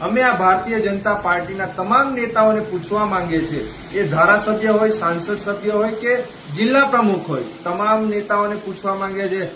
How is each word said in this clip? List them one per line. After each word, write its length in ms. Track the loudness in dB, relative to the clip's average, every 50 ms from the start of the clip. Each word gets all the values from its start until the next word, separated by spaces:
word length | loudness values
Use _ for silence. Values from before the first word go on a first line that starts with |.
અમે 220 | -4 -2 0 2
આ 140 | 2 2 2
ભારતીય 440 | 4 4 4 4 2 2 -2 -2 0
જનતા 340 | 0 0 -2 -2 0 0 0
પાર્ટીના 520 | 0 0 0 0 0 -2 -4 -6 -6 -6
તમામ 480 | -6 -4 -4 0 2 4 4 4 2 0
નેતાઓને 460 | -4 -4 0 2 4 4 6 4 2
પૂછવા 460 | -2 -4 -6 -6 -4 -2 -2 -2 0
માંગીએ 340 | 0 0 -2 -2 0 0 -2
છીએ, 300 | -2 -2 -4 -6 -6 -8 -10 -14 -12 -6 -4 -2
એ 100 | -2 0
ધારાસભ્ય 600 | 2 4 6 6 6 4 4 0 -2 0 2 2
હોય, 220 | 4 4 4 2
સાંસદ 480 | 2 0 0 -2 -2 -2 -4 -4 -6 -4
સભ્ય 320 | -4 -6 -6 -4 -2 -2
હોય 200 | 0 0 0 0
કે 320 | -2 -2 0 0 0 0 -2 -6 -10 -16 -14 -8 -2
જિલ્લા 280 | 0 2 4 4 4 4
પ્રમુખ 440 | 4 2 2 2 2 2 0 -2 -4
હોય, 160 | -4 -4 -6 -8 -10 -8 -6
તમામ 440 | -4 -2 0 2 2 2 2 2 0
નેતાઓને 480 | -2 -2 -2 0 0 0 0 0 -2
પૂછવા 380 | -6 -8 -8 -8 -6 -4 -4 -2
માંગીએ 340 | -2 -4 -4 -4 -4 -4 -2
છીએ, 180 | -2 -4 -6 -6 -8